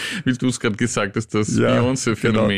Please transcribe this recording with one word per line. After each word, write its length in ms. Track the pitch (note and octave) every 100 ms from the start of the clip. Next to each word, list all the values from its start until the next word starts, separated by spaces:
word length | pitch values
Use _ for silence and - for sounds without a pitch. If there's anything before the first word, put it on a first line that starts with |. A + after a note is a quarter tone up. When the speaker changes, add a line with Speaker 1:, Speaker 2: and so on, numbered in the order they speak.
| - G#3 C3
Speaker 1:
wie 80 |
du 140 | A#2+ B2+
es 120 | A#2+
gerade 160 | A#2+ G2+
gesagt 400 | A#2+ A#2+ G#2 A#2
hast, 140 | -
das 240 | G#2+ G#2 A2+
Speaker 2:
Ja, 220 | A#2 A#2+
Speaker 1:
Beyoncé-Phänomen, 680 | B2 C3 A#2 G#2+ A#2 G#2+ G#2